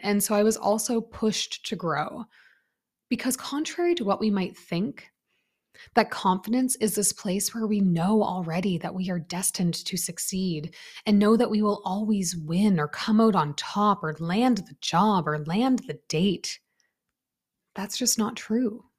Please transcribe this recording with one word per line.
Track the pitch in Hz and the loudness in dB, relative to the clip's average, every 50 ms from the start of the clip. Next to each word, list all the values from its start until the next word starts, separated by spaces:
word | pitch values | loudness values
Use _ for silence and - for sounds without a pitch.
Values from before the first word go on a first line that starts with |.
| - | -2
and | 208 208 208 202 | 0 0 0 2
so | - 214 | 2 2
I | 202 208 | 4 4
was | 220 214 | 4 2
also | - - 202 208 220 - - 240 226 | 2 0 0 0 0 0 -2 -2 -2
pushed | 226 - - - - 214 - - - - - - - | -2 -4 -6 -2 -2 0 0 -2 -4 -6 -8 -10 -8
to | - 220 | -8 -8
grow. | 160 175 165 147 143 - - - - 226 - _ _ _ _ _ _ _ _ _ _ _ _ _ _ _ _ | -4 -2 -2 -2 -2 -2 -4 -6 -10 -14 -14 _ _ _ _ _ _ _ _ _ _ _ _ _ _ _ _
Because | 247 - - 262 254 | -4 -2 -2 -2 -4
contrary | - - - 277 294 311 - - - 349 349 349 | -4 -6 -6 -4 -4 -4 -4 -2 0 0 0 0
to | 339 226 | 0 0
what | 196 196 - | 0 0 0
we | 220 220 | 2 0
might | 202 196 185 - - | 2 0 0 -4 -6
think, | - - - 175 170 202 269 - - - - _ _ _ _ _ _ _ _ _ _ _ _ _ - - - - | -12 -10 -6 -4 -2 -2 -4 -6 -10 -18 -20 _ _ _ _ _ _ _ _ _ _ _ _ _ -20 -20 -2 0
that | 233 214 - | 0 0 0
confidence | - - - 190 185 190 - 214 233 254 262 254 - | -2 -2 0 0 0 0 0 -2 0 0 0 0 0
is | - 220 214 - | 0 0 0 0
this | 208 196 - | 0 0 0
place | - - - 190 180 202 208 - - | -2 -2 -4 -2 -2 -2 -2 -4 -4
where | 233 220 | -4 -2
we | 202 214 208 | 0 0 2
know | 202 185 170 165 170 190 220 214 | 4 4 4 2 2 2 2 2
already | - - 180 185 175 165 160 180 185 202 180 165 | 2 0 -2 -4 -4 -4 -2 -2 0 0 0 -2
that | - 170 175 | -4 -6 -6
we | 185 185 185 | -6 -4 -4
are | 180 175 | -4 -4
destined | 151 - - 180 - - - - 185 170 160 - - | -6 -6 -6 -4 -4 -2 -2 0 0 0 0 -2 -6
to | - - 175 | -6 -6 -6
succeed | - - 170 - - - 196 185 190 185 165 151 147 170 - - - - - - - 220 | -6 -6 -8 -8 -8 -6 -4 -2 -2 -2 -4 -4 -6 -10 -12 -16 -20 -20 -20 -6 0 4
and | 208 202 | 4 6
know | 208 208 226 226 | 6 6 6 4
that | 240 208 | 4 2
we | 214 208 214 | 2 2 2
will | 208 208 208 - | 0 0 -2 -4
always | 185 185 208 220 208 214 196 185 170 180 | -4 -4 -2 0 0 0 0 0 -2 -4
win | 170 151 151 165 185 208 214 190 160 | -6 -6 -2 0 2 4 4 4 4
or | 147 147 | 2 -2
come | - - - 220 214 214 | -4 -4 0 2 4 6
out | 226 220 190 | 6 6 4
on | 180 151 147 147 | 4 2 0 -4
top | - - - - 202 208 208 196 202 - | -6 -8 -4 -2 2 2 2 2 2 -2
or | 156 147 - | -4 -4 -4
land | 165 165 180 214 247 254 240 190 | -4 -2 0 2 2 2 2 0
the | 170 - - - | -2 -8 -12 -8
job | - - - 170 202 220 202 185 147 151 | -4 0 2 4 4 4 4 2 2 0
or | 151 151 147 | -2 -2 -2
land | 156 175 208 247 269 262 226 - - | -2 0 0 2 2 2 0 -2 -6
the | 147 - - - | -10 -12 -8 -4
date. | - 156 180 202 180 - - - - - _ _ _ _ _ _ _ _ _ _ _ _ _ _ _ _ _ _ _ _ _ _ - | -2 0 2 2 0 -2 -4 -8 -10 -12 _ _ _ _ _ _ _ _ _ _ _ _ _ _ _ _ _ _ _ _ _ _ -12
That's | 196 196 202 - - | -10 -10 -8 -6 -2
just | 247 233 - - | 0 0 2 2
not | 208 214 233 | 0 -2 -4
true. | - - - 214 240 254 208 214 247 - _ _ | -6 -4 -2 0 0 0 -2 -4 -6 -12 _ _